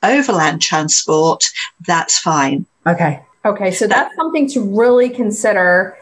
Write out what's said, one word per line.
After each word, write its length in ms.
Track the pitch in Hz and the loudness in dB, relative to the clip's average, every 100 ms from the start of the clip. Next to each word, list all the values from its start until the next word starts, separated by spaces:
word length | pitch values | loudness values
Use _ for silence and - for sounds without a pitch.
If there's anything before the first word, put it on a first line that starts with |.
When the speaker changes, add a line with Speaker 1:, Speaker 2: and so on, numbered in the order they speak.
Speaker 1:
overland 580 | 196 285 269 180 156 165 | 0 2 2 0 0 0
transport, 840 | - 156 156 - - 156 160 - - - - - 170 | -2 -2 0 -2 0 2 2 0 -2 -4 -12 -10 -2
that's 320 | 165 - - | -2 0 -2
fine. 460 | 170 151 139 139 - _ 170 | 0 0 0 -2 -6 _ -2
Speaker 2:
Okay. 360 | 170 160 139 - _ | 0 0 -2 -10 _
Speaker 3:
Okay, 280 | 220 202 190 | -4 -2 -2
so 160 | 185 208 | -2 0
that's 280 | 247 330 - | 0 0 -4
something 320 | 320 320 277 | -4 -2 -2
to 120 | 254 | -2
really 480 | 196 208 240 247 247 | -2 2 4 4 2
consider. 880 | 247 214 208 220 202 180 180 190 - | 0 -4 -2 0 2 2 2 0 -2